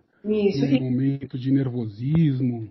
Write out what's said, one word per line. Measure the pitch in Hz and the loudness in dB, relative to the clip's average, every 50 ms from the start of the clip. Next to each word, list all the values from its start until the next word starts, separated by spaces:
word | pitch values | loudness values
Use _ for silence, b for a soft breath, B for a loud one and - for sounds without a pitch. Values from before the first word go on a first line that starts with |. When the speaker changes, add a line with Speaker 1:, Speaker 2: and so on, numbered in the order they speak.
| _ _ _ _ - | _ _ _ _ -4
Speaker 1:
Isso. | 208 214 214 202 196 - 139 139 | -2 0 2 2 2 2 2 2
Speaker 2:
Num | 139 135 | 2 2
Speaker 1:
E | 127 | 2
Speaker 2:
momento | 131 127 123 127 135 139 139 135 131 127 - 127 | 2 0 0 0 0 0 0 -2 -6 -8 -8 -6
de | 120 135 | -2 0
nervosismo. | 135 139 135 127 120 123 117 110 101 104 120 139 156 165 160 147 135 127 131 123 120 113 110 101 | 2 2 0 0 -4 -4 -6 -6 -8 -6 -4 0 2 4 4 4 2 0 0 -2 -2 -4 -8 -10